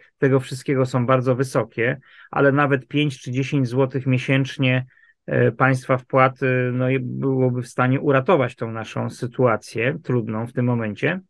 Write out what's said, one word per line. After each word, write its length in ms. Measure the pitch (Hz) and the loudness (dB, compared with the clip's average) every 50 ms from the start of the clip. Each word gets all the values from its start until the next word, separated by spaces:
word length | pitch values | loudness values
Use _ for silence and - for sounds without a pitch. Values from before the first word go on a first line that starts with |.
| - _ _ _ | -20 _ _ _
tego 220 | - 135 131 135 | 2 2 2 2
wszystkiego 460 | 131 - 143 127 - - 143 131 131 | 0 -2 -8 -8 -4 -2 0 0 0
są 200 | 127 - 131 120 | 0 0 -2 2
bardzo 300 | 117 131 131 120 131 131 | 2 2 2 2 0 0
wysokie, 640 | 120 135 131 - 139 113 - _ - 113 120 147 139 - _ - - - - | 0 -2 -2 -2 -2 -2 -2 _ -2 -2 -2 -2 -4 -8 _ -20 -20 -20 -8
ale 200 | - 147 143 139 | -2 2 4 4
nawet 360 | 135 143 147 139 139 135 131 - | 4 4 4 2 2 0 -2 -4
pięć 340 | - 147 151 151 135 - | -2 0 0 0 -2 -6
czy 100 | - - | -8 -6
dziesięć 360 | 123 131 135 131 - 143 131 117 | -4 -4 -2 0 0 0 0 0
złotych 400 | 117 131 135 127 - 139 127 135 | 0 0 0 0 -2 -2 0 0
miesięcznie, 800 | 127 123 127 - 139 135 139 135 - - 135 127 127 127 127 - _ _ _ _ _ _ _ | 0 0 2 2 2 2 0 -2 -2 -2 0 2 2 0 -2 -4 _ _ _ _ _ _ _
e, 260 | - - 127 123 123 | -2 0 2 2 2
państwa 460 | 120 - 131 131 131 127 131 - 135 127 | 2 2 2 2 2 0 0 -2 -2 -2
wpłaty, 720 | - _ - 135 131 127 127 - 135 131 127 127 127 123 123 | -2 _ 2 4 4 4 2 0 -2 0 0 0 0 -2 -2
no 160 | 127 127 127 | -2 0 0
i 100 | 131 131 | 0 -2
byłoby 600 | 127 123 123 131 135 135 135 131 131 127 123 123 | -4 -6 -6 -4 -4 -2 0 0 0 0 0 -2
w 60 | 123 - | -6 -6
stanie 320 | - - 127 127 131 139 | -4 0 0 2 2 0
uratować 560 | - 147 139 135 131 135 196 156 131 120 - | 2 2 2 2 2 2 2 2 2 -2 -4
tą 160 | - 123 113 | -8 -10 -8
naszą 380 | 113 113 110 - - 117 117 117 | -8 -10 -10 -8 -8 -6 -6 -6
sytuację 880 | 113 - - 123 127 - 127 123 110 107 - - - 113 113 127 156 165 - | -6 -8 -10 -8 -2 0 2 2 2 0 -2 -8 -6 -4 -2 -2 -2 -4 -4
trudną 440 | - 123 123 110 110 110 110 113 117 | -2 -2 -2 -2 -2 -4 -6 -6 -6
w 60 | - | -4
tym 120 | - 123 | -2 0
momencie. 540 | 123 123 120 113 107 101 - - 143 175 190 185 | 0 0 0 -2 -4 -6 -4 -2 -2 -2 -4 -8